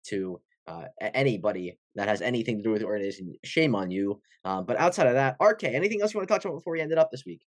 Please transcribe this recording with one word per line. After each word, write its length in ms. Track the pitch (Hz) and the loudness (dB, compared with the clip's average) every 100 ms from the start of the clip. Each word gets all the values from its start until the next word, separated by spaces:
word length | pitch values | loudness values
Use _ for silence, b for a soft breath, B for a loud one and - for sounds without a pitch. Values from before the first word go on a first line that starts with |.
| - | -6
to, 320 | 101 92 87 _ _ - | -4 -4 -8 _ _ -16
uh, 180 | 82 - - | -14 -14 -8
a-, 160 | 107 127 | -4 2
anybody 600 | 135 101 104 95 90 - _ - | 2 2 -2 -2 -8 -10 _ -4
that 120 | 101 | -2
has 140 | 101 | 0
anything 360 | 123 123 113 107 | 0 0 -2 -2
to 60 | |
do 60 | 110 | 0
with 120 | 107 | 0
the 60 | 101 | 0
organization. 460 | 104 98 92 90 - | -2 -4 -6 -12 -14
Shame 300 | - 160 156 | -2 2 2
on 160 | 104 92 | 2 -2
you. 320 | 92 98 101 b b 92 | -2 -2 -4 b b -4
Uh, 160 | 95 | -4
but 160 | 90 113 | -2 2
outside 300 | 170 180 139 | 2 6 4
of 80 | 127 | 6
that, 220 | 135 - | 2 4
R 160 | 208 214 | 4 4
K, 180 | 160 | -2
anything 280 | 127 196 214 | 0 0 0
else 120 | 208 | 0
you 60 | 208 | -2
wanna 80 | 190 | 0
touch 180 | 202 196 | 0 0
on 80 | |
before 200 | 156 175 | -6 -4
we 80 | 165 | -4
end 100 | 151 | -2
it 80 | 160 | -2
up 100 | 160 | -4
this 160 | 135 180 | -10 -12
week? 180 | 160 | -14